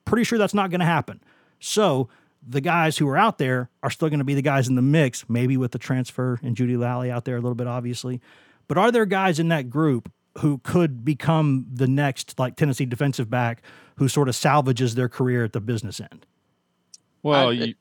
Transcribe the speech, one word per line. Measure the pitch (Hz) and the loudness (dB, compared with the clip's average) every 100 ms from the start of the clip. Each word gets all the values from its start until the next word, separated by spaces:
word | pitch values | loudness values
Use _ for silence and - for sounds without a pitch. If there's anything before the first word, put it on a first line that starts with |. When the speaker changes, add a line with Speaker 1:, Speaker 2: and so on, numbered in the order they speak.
Speaker 1:
Pretty | - 220 | -2 0
sure | 226 233 | 2 2
that's | 202 | 2
not | 202 190 | 0 0
gonna | 180 | 0
happen. | 165 165 - - _ _ _ _ | 2 2 0 -8 _ _ _ _
So | - - 202 135 127 _ _ _ 127 | -4 2 2 2 -2 _ _ _ -8
the | 135 | -4
guys | 139 165 160 - | 0 2 2 2
who | 147 | 0
are | 139 | 2
out | 220 - | 2 2
there | 131 127 123 _ | 0 0 -4 _
are | 135 | -6
still | - 160 | -2 -2
gonna | 147 | 0
be | 135 | 0
the | 139 | 0
guys | 139 135 120 | 2 2 2
in | |
the | 127 | 2
mix, | 131 156 139 - - | 4 4 2 0 -4
maybe | 120 127 135 | 0 0 0
with | 123 | -2
the | 120 | -4
transfer | - 127 120 - 127 120 | -4 -4 -4 -4 -4 -2
and | 135 | -4
Judy | 117 123 123 | -2 0 0
Lally | 120 123 127 | -2 -2 -4
out | 120 | -6
there | 120 123 | -4 -4
a | |
little | 123 120 | -4 -4
bit, | 123 | -4
obviously. | 123 120 120 127 127 - - _ _ - | -6 -6 -8 -8 -8 -10 -20 _ _ -4
But | 175 | 2
are | 220 | 4
there | 240 214 | 4 2
guys | 190 190 156 | 2 2 2
in | 165 | 2
that | 160 127 | 0 0
group | 139 156 123 - - _ - | 0 2 0 -4 -16 _ -2
who | 156 139 | 0 0
could | - 180 165 123 | 0 2 2 0
become | 120 147 - 160 151 135 120 | -4 -2 2 2 4 0 -2
the | 123 131 | -2 0
next, | 135 143 127 - - | 2 0 -4 -8 -4
like, | 127 - | -4 0
Tennessee | 151 127 131 | 0 0 -2
defensive | 120 143 127 110 | -2 -2 -2 -2
back | 123 117 117 - - - - | -2 -2 -4 -12 -20 -14 -2
who | 135 | 0
sort | - 135 | 2 0
of | |
salvages | 120 151 147 131 120 127 | 0 0 2 2 0 -2
their | 117 127 | -2 -4
career | - 127 123 | -2 -2 0
at | 113 | -2
the | 113 | -4
business | 104 113 101 - | -6 -6 -6 -10
end? | 104 - _ _ _ _ _ _ _ - _ _ | -16 -20 _ _ _ _ _ _ _ -20 _ _
Speaker 2:
Well, | 151 143 131 | 2 4 4
Speaker 3:
I, | |
Speaker 2:
you, | 120 117 113 | 2 -4 -8